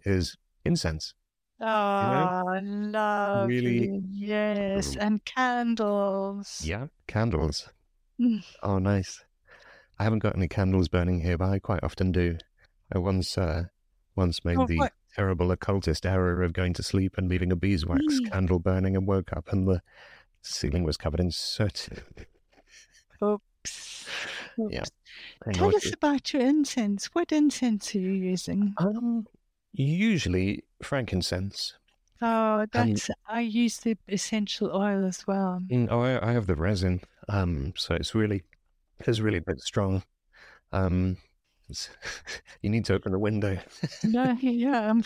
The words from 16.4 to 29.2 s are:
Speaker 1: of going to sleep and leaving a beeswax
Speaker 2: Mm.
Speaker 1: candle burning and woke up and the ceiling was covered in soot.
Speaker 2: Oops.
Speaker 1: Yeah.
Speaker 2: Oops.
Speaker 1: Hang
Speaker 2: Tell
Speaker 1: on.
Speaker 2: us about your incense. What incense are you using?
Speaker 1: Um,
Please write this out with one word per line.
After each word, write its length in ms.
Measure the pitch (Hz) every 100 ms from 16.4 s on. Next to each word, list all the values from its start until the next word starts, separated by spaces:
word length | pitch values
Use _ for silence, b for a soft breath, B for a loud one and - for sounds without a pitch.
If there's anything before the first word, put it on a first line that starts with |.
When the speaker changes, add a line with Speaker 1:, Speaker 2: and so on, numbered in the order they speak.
Speaker 1:
of 100 | 90
going 200 | 82 90
to 80 | 85
sleep 340 | - 101 95 -
and 100 | 92
leaving 240 | 90 90
a 40 | 90
beeswax 640 | 95 95 80 277 311 277
Speaker 2:
Mm. 100 | 226
Speaker 1:
candle 280 | 95 90 90
burning 360 | 90 92 95 95
and 100 | 95
woke 240 | 95 87
up 200 | - -
and 160 | 101 95
the 140 | 90 B B B B B _
ceiling 420 | - - 78 78
was 120 | 82 76
covered 220 | - 78
in 100 | 90
soot. 560 | - - - 104 - - - - - - _ _ b b b b b b _
Speaker 2:
Oops. 840 | 208 208 - _ - - B B B B B B B -
Speaker 1:
Yeah. 220 | 214 -
Speaker 2:
Oops. 100 | - - B B B B
Speaker 1:
Hang 100 | -
Speaker 2:
Tell 120 | 98 392
Speaker 1:
on. 60 | 415
Speaker 2:
us 160 | -
about 400 | - 294 277 -
your 100 | 285
incense. 640 | 254 302 285 - 208 202 -
What 180 | 339 339
incense 600 | 311 294 - 247 208 -
are 40 | 202
you 120 | 185
using? 600 | 190 185 180 - 190 202 202
Speaker 1:
Um, 480 | 185 220 240 233